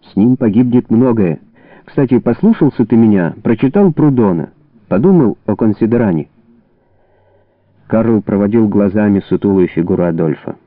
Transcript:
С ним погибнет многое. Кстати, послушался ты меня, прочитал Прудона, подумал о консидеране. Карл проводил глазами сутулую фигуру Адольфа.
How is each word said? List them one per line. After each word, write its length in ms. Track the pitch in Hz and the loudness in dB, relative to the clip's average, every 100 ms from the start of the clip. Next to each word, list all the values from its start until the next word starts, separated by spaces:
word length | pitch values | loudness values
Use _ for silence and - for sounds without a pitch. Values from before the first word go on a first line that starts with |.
| _ | _
С 60 | 98 | 0
ним 220 | 113 131 | 0 2
погибнет 520 | 117 101 127 123 - | 0 0 2 0 0
многое. 500 | 110 127 113 90 76 _ _ _ - | 0 2 0 -2 -4 _ _ _ -20
Кстати, 340 | - - 131 120 | -8 -4 0 0
послушался 680 | 120 113 208 220 147 - 117 | 0 0 0 2 0 0 0
ты 100 | 113 | 2
меня, 380 | 113 101 82 - | 4 2 0 -4
прочитал 500 | - 113 139 202 202 | -4 -2 0 2 0
Прудона, 560 | 156 151 127 104 85 - _ _ _ _ | 2 0 2 0 0 -6 _ _ _ _
подумал 480 | 92 170 180 117 - | 0 2 4 2 -2
о 120 | - 101 | -6 -2
консидеране. 720 | 113 101 113 120 110 80 69 _ _ _ _ _ _ _ _ _ _ _ _ _ _ _ _ | -2 0 0 0 0 -2 -6 _ _ _ _ _ _ _ _ _ _ _ _ _ _ _ _
Карл 340 | 110 113 107 | -4 -2 -2
проводил 460 | 101 101 104 113 107 | -2 -4 -2 0 0
глазами 540 | 101 101 104 104 98 - | 0 -2 -2 -2 -2 -2
сутулую 400 | 92 101 98 87 | -4 0 0 0
фигуру 360 | - 87 92 | -2 -4 -2
Адольфа. 520 | 87 82 82 71 - - | -2 -2 -4 -6 -10 -16